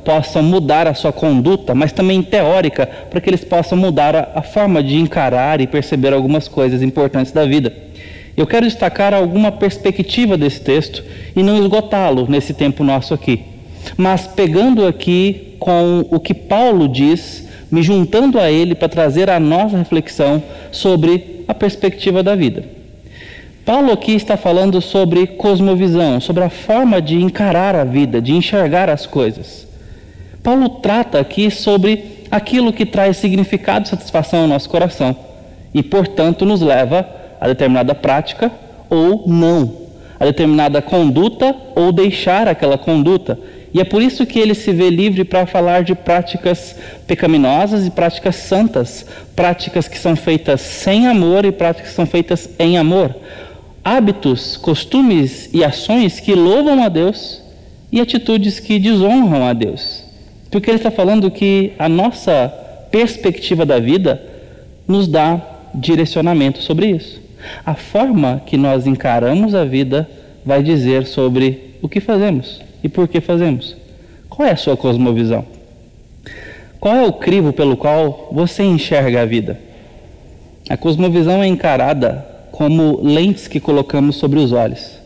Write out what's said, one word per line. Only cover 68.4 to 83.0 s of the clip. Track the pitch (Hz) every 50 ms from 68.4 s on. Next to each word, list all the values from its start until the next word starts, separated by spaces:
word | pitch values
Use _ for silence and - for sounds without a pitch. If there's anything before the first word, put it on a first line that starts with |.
| -
que | - - 135
nós | 139 139 135 131 123 139
encaramos | 135 127 - 139 120 120 117 120 143 180 208 220 202
a | 190 165
vida | 135 127 135 139 127 131 147 160 - - - - - - - -
vai | 135 139 139 143
dizer | 156 165 147 123 123 131 131 131
sobre | 131 - - 131 131 123 131 131 131 131 131 - - - -
o | - 156
que | - 208
fazemos | 196 - 226 196 202 208 175 131 127 - - - - - - - -
e | 156
por | - - 180 170
que | - 175
fazemos. | 156 - 175 170 175 165 139 123 - - - - - - - - - - - - - -
Qual | - - 294 269
é | 180
a | -
sua | - - 139
cosmovisão? | - - 131 120 120 127 123 117 113 117 113 113 110 113 - - - - - - - - - - - - - - - - - - - - - - - - - - -
Qual | - 202 220
é | 254 254
o | 214 -
crivo | - - - 180 196 175 147 131
pelo | - 151 143 131 123
qual | - 147 151 156 160 147 143 - - -
você | - 147 175 170 - - 202
enxerga | 196 180 156 - - 165 143 135 131 120 120
a | 117
vida? | 110 113 113 107 87 - - - - - - - - - - - - - - - - - - - - - - - -
A | - -
cosmovisão | - 165 156 151 180 180 170 175 160 165 185 196 196
é | 190
encarada | 180 160 - 165 143 131 123 135 151 139 123 113 - - - - - - - -
como | - - 156 147 156 160 160 156 147 -